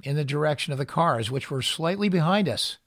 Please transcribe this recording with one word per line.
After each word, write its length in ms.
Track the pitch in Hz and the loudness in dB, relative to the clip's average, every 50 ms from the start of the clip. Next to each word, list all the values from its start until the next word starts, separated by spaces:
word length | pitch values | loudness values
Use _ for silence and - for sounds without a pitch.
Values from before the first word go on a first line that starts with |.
| - | -6
in 120 | 139 143 | -2 -2
the 80 | 151 147 | 0 0
direction 480 | 131 143 147 151 151 147 - - 156 | 0 0 0 0 0 0 -2 -2 -4
of 60 | 139 | -4
the 80 | 131 139 | -4 -4
cars, 460 | - - 165 170 170 131 113 110 113 | -2 0 2 2 4 2 0 0 -2
which 180 | 131 135 - - | -4 -4 -4 -4
were 140 | 147 127 117 | -4 -2 -2
slightly 440 | - - - 160 170 196 202 208 | -2 -2 -2 -2 -2 0 2 2
behind 400 | 208 180 175 156 170 196 214 202 | 2 4 4 4 4 4 2 2
us 300 | 143 104 - - - - - _ | 2 0 -2 -4 -4 -6 -10 _